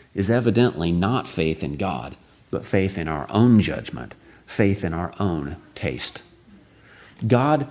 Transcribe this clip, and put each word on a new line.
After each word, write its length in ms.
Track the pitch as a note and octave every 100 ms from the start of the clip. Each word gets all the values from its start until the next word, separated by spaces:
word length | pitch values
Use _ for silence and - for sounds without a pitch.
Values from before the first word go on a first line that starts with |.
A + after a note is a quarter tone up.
| _
is 160 | G2 G2
evidently 600 | A#2+ A#2+ A#2 B2 - E2+
not 380 | E2+ G2 B2+ -
faith 340 | - D#2+ D#2
in 140 | D2+ C#2+
God, 400 | F#2+ C2 C2 - _ _ _
but 140 | -
faith 320 | - G2+ F#2+ F2
in 100 | D#2+
our 240 | D2+ -
own 300 | G#2 B2 A2
judgment, 540 | D2+ - - - B1 - - - -
faith 360 | - G2 G2
in 120 | E2+
our 180 | E2 F2 -
own 380 | G2 D#2+ C#2+ E2+ -
taste." 480 | - D2 A#1+ - - - _ _ - _ _ - - - - A2+
God 400 | B2 C#3+ D3+ C#3